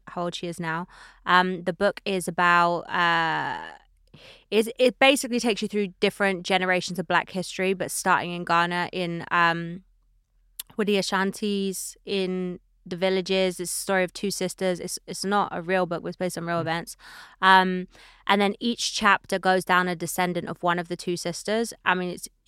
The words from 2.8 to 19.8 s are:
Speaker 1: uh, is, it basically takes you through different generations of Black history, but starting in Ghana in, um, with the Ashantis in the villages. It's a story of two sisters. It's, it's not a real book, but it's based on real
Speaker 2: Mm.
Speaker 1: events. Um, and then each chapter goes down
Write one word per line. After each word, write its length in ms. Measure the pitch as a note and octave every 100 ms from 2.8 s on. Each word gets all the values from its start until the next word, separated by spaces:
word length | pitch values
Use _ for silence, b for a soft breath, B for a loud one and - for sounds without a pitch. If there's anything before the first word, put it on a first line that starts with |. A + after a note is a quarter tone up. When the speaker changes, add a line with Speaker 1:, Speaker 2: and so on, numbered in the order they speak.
| -
Speaker 1:
uh, 720 | F3+ F3 E3 D#3+ D3+ C#3 D#2+ D#2+ - _ _ _ b b b b
is, 180 | G#3 A3+ -
it 220 | B3+ -
basically 400 | C4+ C#4+ B3+ A#3+
takes 220 | A#3+ G3+
you 60 | G#3
through 240 | G#3 G3 -
different 420 | G3+ - G3+ F#3
generations 560 | F3+ F#3+ F#3 F3+ - F3+
of 80 | E3
Black 220 | F3 -
history, 420 | F#3+ E3+ - F#3
but 160 | F#3 -
starting 420 | - F#3+ E3+ E3+
in 100 | F3
Ghana 460 | F3 E3+ F3 F3 F3
in, 320 | F#3 F3 E3+ -
um, 520 | E3+ E3+ E3+ E3+ F3 - _ _ _ _ _ _ - - -
with 120 | G#3
the 80 | G3+
Ashantis 1000 | F#3 F#3+ G3 - G#3+ G3+ G3 F#3 - - -
in 540 | G3 F#3 F#3 F3+ F3 _ _ -
the 100 | F3
villages. 640 | F#3+ F#3+ F3+ F#3+ F#3 F3+
It's 100 | F3
a 40 | -
story 280 | - F#3+ F3+
of 80 |
two 180 | - G3+
sisters. 480 | - F3+ - F#3+ F3
It's, 180 | F#3 - -
it's 180 | E3+ F#3+
not 240 | G3+ F#3+
a 100 | F3
real 240 | E3+ F#3+ F3
book, 180 | E3+
but 40 | -
it's 80 | -
based 200 | F3+ F3
on 80 | E3+
real 140 | E3+
Speaker 2:
Mm. 20 |
Speaker 1:
events. 340 | E3 E3+ E3 - B B B B
Um, 480 | F#3+ F#3+ F#3 F#3 F3+ b b b -
and 120 | G3+
then 140 | G3+ -
each 320 | A#3 A#3 -
chapter 440 | - A3 G3 - F#3+
goes 280 | F#3 F#3 F3+
down 240 | F3+